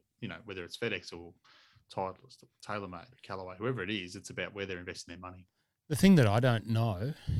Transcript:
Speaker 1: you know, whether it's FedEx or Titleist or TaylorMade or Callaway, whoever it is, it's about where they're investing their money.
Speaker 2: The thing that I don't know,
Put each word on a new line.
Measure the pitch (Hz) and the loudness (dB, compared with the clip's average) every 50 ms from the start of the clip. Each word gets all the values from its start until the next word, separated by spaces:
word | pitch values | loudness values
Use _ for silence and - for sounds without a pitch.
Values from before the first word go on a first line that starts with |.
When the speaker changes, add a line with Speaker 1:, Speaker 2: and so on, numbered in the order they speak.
| _ _ _ _ | _ _ _ _
Speaker 1:
you | 120 98 | -10 -10
know, | 82 90 101 | -10 -10 -12
whether | 107 95 92 87 | -10 -10 -10 -10
it's | 85 - | -10 -8
FedEx | - 120 113 101 90 - - 90 | -6 -4 -4 -4 -4 -6 -10 -14
or | 85 85 85 85 _ _ _ - - - _ _ _ _ - - | -14 -14 -16 -18 _ _ _ -20 -20 -20 _ _ _ _ -10 -6
Titleist | - 95 95 92 - - - - - - | -4 -4 -4 -6 -10 -16 -20 -20 -20 -20
or | - _ _ - | -20 _ _ -10
TaylorMade | - 104 104 101 92 90 85 87 - - | -8 -6 -6 -6 -8 -10 -12 -14 -18 -20
or | _ - | _ -14
Callaway, | - 98 95 92 92 92 92 | -10 -10 -8 -8 -10 -8 -4
whoever | 107 127 135 113 90 | -2 -2 -2 -2 -2
it | 95 | -2
is, | 110 101 90 87 87 | -2 -4 -4 -6 -10
it's | 98 - - | -12 -14 -10
about | - - 90 85 101 | -6 -6 -6 -6 -4
where | 101 98 | -6 -6
they're | 95 92 87 | -6 -6 -6
investing | 90 90 87 - - - 85 | -8 -8 -10 -10 -12 -14 -14
their | 87 | -12
money. | 92 90 90 92 90 _ _ _ _ _ _ _ _ - | -12 -14 -14 -16 -20 _ _ _ _ _ _ _ _ -4
Speaker 2:
The | 156 | 2
thing | - - 196 190 | 6 8 10 10
that | 160 123 | 10 8
I | 101 101 117 | 8 6 6
don't | 127 127 117 110 - 113 | 4 4 4 2 0 0
know, | 113 113 117 117 98 87 107 139 156 - - - - - | 0 2 2 2 0 -2 -4 -6 -6 -6 -4 -2 -2 -2